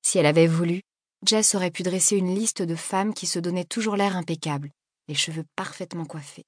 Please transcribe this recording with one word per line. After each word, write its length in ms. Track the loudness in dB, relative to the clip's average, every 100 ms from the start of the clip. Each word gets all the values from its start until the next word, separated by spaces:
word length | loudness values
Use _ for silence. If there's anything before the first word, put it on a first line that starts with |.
Si 160 | 2 4
elle 80 | 6
avait 200 | 6 6
voulu, 360 | 4 2 -2 _ _ _ _ 2
Jess 280 | 4 2
aurait 160 | 2 -2
pu 120 | -2
dresser 340 | -2 0 2 2
une 180 | 2
liste 280 | 0 -2 -2
de 120 | -4
femmes 380 | -4 -2 -2 -2
qui 140 | -4 -4
se 120 | -4
donnaient 260 | -2 -4
toujours 320 | -4 -4 -2 0
l'air 180 | 0
impeccable, 560 | 0 -4 -4 -2 -4 -6 _ _ _ -8
les 60 |
cheveux 300 | -4 -4 -6 -8 -8
parfaitement 480 | -10 -10 -10 -8
coiffés 400 | -10 -12 -16 -20